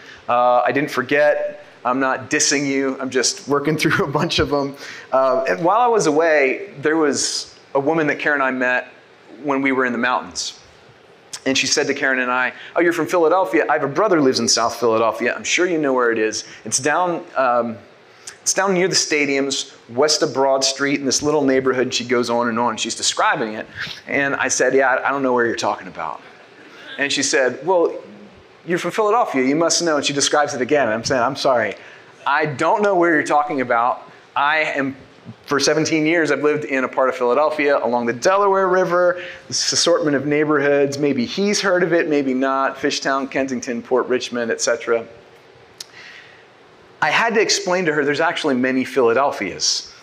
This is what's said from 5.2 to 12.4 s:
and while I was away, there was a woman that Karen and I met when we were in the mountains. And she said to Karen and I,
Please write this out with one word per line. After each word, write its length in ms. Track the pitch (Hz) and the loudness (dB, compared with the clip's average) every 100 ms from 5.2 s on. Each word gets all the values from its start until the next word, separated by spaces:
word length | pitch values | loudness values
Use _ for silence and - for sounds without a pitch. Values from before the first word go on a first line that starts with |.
| 135 127 - | 2 2 0
and 160 | 180 | 0
while 160 | 170 214 | 2 4
I 80 | 247 | 4
was 180 | 226 156 | 2 2
away, 640 | 147 165 151 131 - - 147 | 2 4 4 2 0 -8 -4
there 180 | 151 160 | 0 2
was 580 | 147 120 - - - - - | 2 0 -2 -6 -10 -16 -6
a 60 | 139 | -2
woman 260 | 143 165 151 | 0 0 0
that 140 | 135 | 0
Karen 200 | 156 143 | 0 0
and 40 | |
I 80 | 131 | 0
met 340 | 127 127 123 - - - - - 107 | 0 0 0 -4 -14 -20 -20 -20 -8
when 200 | 143 135 | -2 0
we 100 | 139 | 0
were 120 | 131 | 2
in 80 | 127 | 0
the 60 | 117 | 0
mountains. 560 | 123 107 90 - - - - - - - - - - - 135 | 0 -2 -4 -10 -10 -12 -20 -20 -20 -20 -20 -20 -18 -6 -2
And 100 | 135 | 0
she 100 | 135 | 0
said 200 | - 139 | 0 0
to 80 | |
Karen 240 | 139 139 127 | 0 0 0
and 120 | 123 | 0
I, 220 | 127 | 0